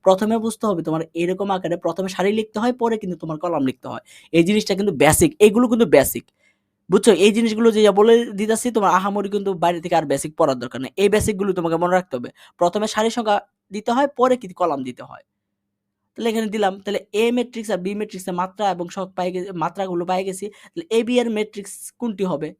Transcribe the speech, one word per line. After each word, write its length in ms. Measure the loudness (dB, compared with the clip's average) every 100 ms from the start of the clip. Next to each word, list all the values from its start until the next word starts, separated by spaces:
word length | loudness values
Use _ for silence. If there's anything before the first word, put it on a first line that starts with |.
প্রথমে 340 | 2 2 2 0
বুঝতে 300 | -2 -4 -4
হবে 140 | -2
তোমার 180 | -4 -4 -6
এরকম 380 | -4 -4 -2 -4
আকারে 260 | -4 -4 -4
প্রথমে 320 | -4 -4 -6
সারি 220 | -2 -2
লিখতে 280 | -2 -4 -2
হয়, 140 | -2
পরে 240 | -2 -2 -2
কিন্তু 200 | -6 -8
তোমার 200 | -8 -6
কলাম 280 | -4 -2 -2
লিখতে 220 | -4 -12
হয়। 140 | -14 _ -20 _
এই 120 | 2
জিনিসটা 320 | 4 2 0 -2
কিন্তু 180 | -2
বেসিক, 420 | 4 4 6 2 6
এইগুলো 280 | 4 6 2
কিন্তু 180 | 2 4
বেসিক, 400 | 4 4 -4 -12 _ _ _ _ _ 0
বুঝছো? 220 | 2 4
এই 200 | 6 6
জিনিসগুলো 400 | 4 0 4 2
যে 120 | 6
যা 80 | 4
বলে 340 | 6 6 6 4
দিতেছি, 460 | -4 -2 -2 0
তোমার 200 | 0 2
আহামরি 380 | 2 0 -4 -4
কিন্তু 240 | -4 -4
বাইরে 280 | 0 0 0
থেকে 140 | 0 0
আর 100 | 0
বেসিক 300 | -4 -4 0
পড়ার 220 | 0 0
দরকার 220 | -6 -8
নেই। 100 | -10 0
এই 120 | 2
বেসিকগুলো 440 | 2 0 -2 -2
তোমাকে 240 | -2 -2 0
মনে 160 | 2
রাখতে 240 | 0 0 -10
হবে। 120 | -10 _ -20 _
প্রথমে 300 | 0 0 -4
সারি 220 | -2 -2
সংখ্যা 320 | -2 0 -2 -2 _ _
দিতে 200 | -8 -2
হয়, 160 | 0 0
পরে 300 | 2 2 2
কি 100 | -4
কলাম 360 | -4 -2 -2
দিতে 200 | -6 -12
হয়। 200 | -18 -20 _ _ _ _ _ _ _ _ _ -6
তাহলে 140 | -2
এখানে 180 | -2 -2
দিলাম, 320 | 0 -2 -2
তাহলে 260 | -6 -6 -4
এ 180 | 0 2
ম্যাট্রিক্স 400 | 0 -2 -8 -6
আর 60 | -4
বি 180 | -4 -6
ম্যাট্রিক্সের 380 | -8 -8 -8
মাত্রা 380 | -4 -6 -2 -2
এবং 180 | -2 -6
সব 240 | -8 -8 -6
পাই 160 | -4
গে-, 220 | -4 -8
মাত্রাগুলো 520 | -6 -6 -4 -4 -4 -2
পাই 180 | -4
গেছি। 220 | -4 -8 -12
তাহলে 360 | -14 -14 -14 -2
এ 140 | -2
বি 160 | 2 0
এর 100 | 0
ম্যাট্রিক্স 600 | -2 -4 -8 -14 -16 -20 _
কোনটি 260 | -8 -4
হবে? 300 | -4 -4 -6